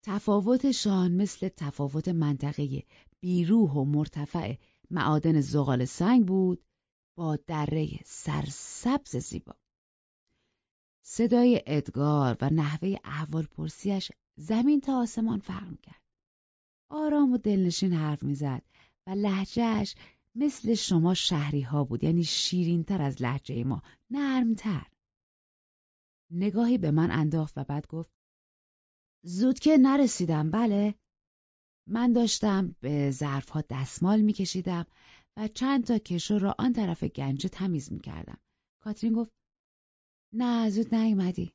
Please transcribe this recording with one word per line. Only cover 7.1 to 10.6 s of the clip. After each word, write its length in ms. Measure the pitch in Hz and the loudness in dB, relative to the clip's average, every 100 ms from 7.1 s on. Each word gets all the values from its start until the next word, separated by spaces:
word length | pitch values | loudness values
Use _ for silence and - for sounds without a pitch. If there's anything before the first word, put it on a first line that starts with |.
| - | -8
با 200 | 165 151 | -4 -4
دره 640 | - 160 147 156 151 - | -4 -4 -2 -2 -2 -6
سرسبز 1120 | - - - 147 147 - - - 240 285 277 127 | -14 -12 -6 -4 -6 -10 -14 -6 -2 -2 -2 -8
زیبا. 380 | - - - - _ _ _ _ _ _ _ _ _ _ | -8 -12 -14 -20 _ _ _ _ _ _ _ _ _ _